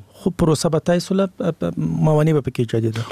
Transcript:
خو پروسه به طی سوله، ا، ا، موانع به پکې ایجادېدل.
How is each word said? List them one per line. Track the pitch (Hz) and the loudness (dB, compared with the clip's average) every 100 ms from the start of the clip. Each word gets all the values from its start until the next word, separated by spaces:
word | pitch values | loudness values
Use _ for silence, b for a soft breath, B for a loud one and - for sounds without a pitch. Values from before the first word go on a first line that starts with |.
| - | -10
خو | - - | -6 -6
پروسه | 175 165 156 175 | 0 0 2 2
به | 156 | 0
طی | - 175 | 0 0
سوله، | 175 190 | 0 -2
ا، | 196 - 180 | -2 -2 -6
ا، | 165 170 170 | -4 -4 -4
موانع | 160 160 160 151 156 | -2 0 2 4 4
به | 151 | 2
پکې | 131 - | 0 -2
ایجادېدل. | 117 113 110 110 113 | -2 0 0 -2 -8